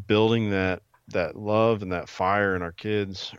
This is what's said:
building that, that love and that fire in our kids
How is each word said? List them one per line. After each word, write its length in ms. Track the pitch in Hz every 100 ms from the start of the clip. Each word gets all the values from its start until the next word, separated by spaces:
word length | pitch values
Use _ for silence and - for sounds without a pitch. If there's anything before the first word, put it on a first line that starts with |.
| 98
building 420 | 107 110 117 107
that, 300 | 98 92 90 - _ -
that 260 | 98 80 95
love 480 | 104 107 113 107
and 80 | 95
that 180 | 87 -
fire 460 | - 95 101 101 92
in 80 |
our 80 | 85
kids 640 | 87 107 104 98 92 -